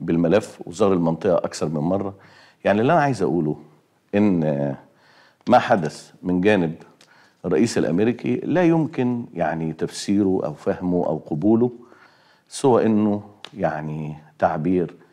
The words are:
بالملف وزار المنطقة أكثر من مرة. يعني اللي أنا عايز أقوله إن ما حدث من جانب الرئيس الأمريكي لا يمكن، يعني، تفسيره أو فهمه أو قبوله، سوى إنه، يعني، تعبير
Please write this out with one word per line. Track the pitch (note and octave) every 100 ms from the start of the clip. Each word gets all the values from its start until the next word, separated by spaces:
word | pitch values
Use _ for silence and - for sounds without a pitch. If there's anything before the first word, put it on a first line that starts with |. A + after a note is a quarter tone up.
بالملف | E2+ E2+ E2+ G2+ A2 - -
وزار | E2+ G#2
المنطقة | F#2 E2 D#2+ G#2 E2+
أكثر | F2 - D#2+
من | D#2
مرة. | D#2 F#2+ G2 G2 - - - _
يعني | F#2+ G2+
اللي | B2
أنا | E3+
عايز | C#3+ A2
أقوله | E2 E2 D2+ D2+ - _ _ _ _ G2+
إن | G#2 F2+ D#2 C#2+ C#2+ C2+ - _ _ _ _ _ -
ما | A#2+
حدث | - A2 D2+ - - -
من | F2+ F2+
جانب | F#2+ G#2 E2 E2 - _ _ _ _ _ F2+
الرئيس | E2+ A#2 -
الأمريكي | - E2+ A2 A#2+ C3 B2
لا | - E3
يمكن، | E3+ E3 D3 - B2 A#2+ A#2
يعني، | E2+ D#2+ D#2+ D#2+
تفسيره | D#2 E2 - - G2+ G2 F#2 -
أو |
فهمه | D2 - F#2+ F#2 F2 -
أو | D2+
قبوله، | - D#2+ G2 A2+ B2 - - - - _ _ _ _
سوى | - C#3 A2+ A2
إنه، | G#2+ G#2+ G#2 - - - -
يعني، | E2+ D#2 D#2 D2+ D2+ D2+ - -
تعبير | F2 E2 D#2+ F2+ E2+ - -